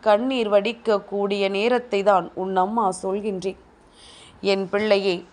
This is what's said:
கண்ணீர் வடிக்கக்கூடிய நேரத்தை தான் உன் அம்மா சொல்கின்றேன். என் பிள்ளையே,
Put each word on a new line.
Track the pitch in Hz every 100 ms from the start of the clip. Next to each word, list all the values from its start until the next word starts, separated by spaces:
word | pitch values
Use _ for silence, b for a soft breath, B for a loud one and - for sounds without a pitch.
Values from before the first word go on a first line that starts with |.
கண்ணீர் | 220 208 254 262 214
வடிக்கக்கூடிய | 202 214 233 226 202 - 202 202 202 196
நேரத்தை | 196 226 247 247 202
தான் | 196 190 170
உன் | - 190 190
அம்மா | 190 233 196 185
சொல்கின்றேன். | 190 202 214 190 185 190 - _ _ B B B B B
என் | 196 196 185
பிள்ளையே, | 202 214 202 190 180 180